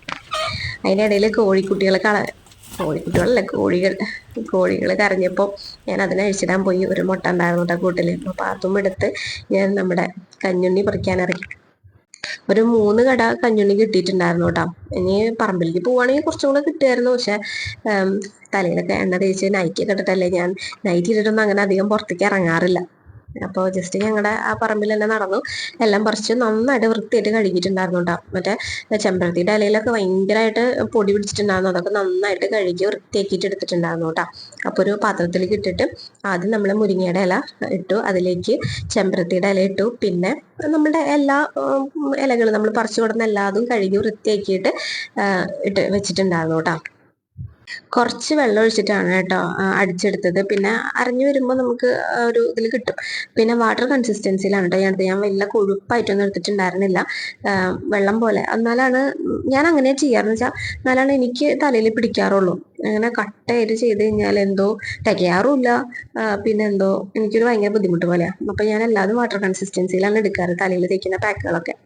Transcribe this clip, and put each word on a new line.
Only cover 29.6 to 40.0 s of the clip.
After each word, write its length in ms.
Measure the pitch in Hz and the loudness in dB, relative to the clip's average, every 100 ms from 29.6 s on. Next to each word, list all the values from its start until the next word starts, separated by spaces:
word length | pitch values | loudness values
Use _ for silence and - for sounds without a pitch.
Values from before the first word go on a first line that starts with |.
| 202 214 240 | 4 2 2
ഭയങ്കരമായിട്ട് 920 | 226 185 190 196 220 226 226 247 - | 0 2 2 2 2 2 2 0 0
പൊടി 300 | 220 226 196 | 0 0 2
പിടിച്ചിട്ടുണ്ടായിരുന്നു. 580 | 202 202 - 208 185 190 | 2 -2 -2 0 2 2
അതൊക്കെ 200 | 180 185 | 0 0
നന്നായിട്ട് 600 | 202 190 185 202 180 285 | 0 0 0 0 0 0
കഴുകി 320 | 226 185 175 | 0 -2 0
വൃത്തിയാക്കിയിട്ട് 600 | 196 208 - 208 196 185 196 | -2 -2 -4 -4 -2 -2 -2
എടുത്തിട്ടുണ്ടായിരുന്നു 640 | 190 - 175 170 165 160 | -4 -4 -2 0 -2 -2
ട്ടോ. 120 | 165 170 - - - - | -2 -6 -8 -20 -8 -6
അപ്പൊ 160 | - | 0
ഒരു 180 | 190 208 | 0 0
പാത്രത്തിലേക്ക് 500 | 214 - 175 180 180 | -2 0 -2 0 0
ഇട്ടിട്ട് 400 | 208 196 175 294 - - _ | -2 -2 -2 -2 -4 -20 _
ആദ്യം 260 | 196 180 190 | -6 -4 -2
നമ്മള് 220 | 220 196 | 0 0
മുരിങ്ങയുടെ 480 | 208 208 185 180 185 | 0 2 0 0 0
ഇല 220 | 185 185 - - - | 2 0 -4 -8 -6
ഇട്ടു, 240 | 185 180 | -6 -2
അതിലേക്ക് 640 | 202 - 185 180 180 190 262 - - - | -2 0 0 0 -2 0 -2 -2 -8 -4
ചെമ്പരത്തിയുടെ 580 | 220 190 185 175 185 202 | 0 0 0 0 0 2
ഇല 120 | 190 | 2
ഇട്ടു, 380 | 196 190 214 240 | 0 0 -2 0